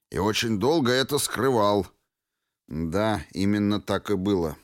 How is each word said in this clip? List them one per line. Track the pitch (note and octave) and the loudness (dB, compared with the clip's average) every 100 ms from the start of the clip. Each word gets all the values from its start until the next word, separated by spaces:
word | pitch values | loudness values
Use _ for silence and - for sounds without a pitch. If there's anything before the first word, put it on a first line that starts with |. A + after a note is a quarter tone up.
| _ | _
и | - | -4
очень | G2 G#2+ A#2 G#2 | -2 0 0 0
долго | A#2 E3 A#2+ | 2 2 2
это | B2+ C3+ C#3+ | 2 0 -2
скрывал». | - - B2+ B2 G2+ G#2 F2+ _ _ _ _ _ _ _ - | -2 0 2 4 4 2 0 _ _ _ _ _ _ _ -12
«Да, | D2+ E2 F2 A2 G#2 - | -6 -2 0 0 -2 -6
именно | - G2 G#2 G2+ G#2 | -2 0 2 0 0
так | - G2 - | -2 -4 -2
и | G2+ | -2
было», — | F#2 G2 D#2+ D2+ | 0 0 0 -6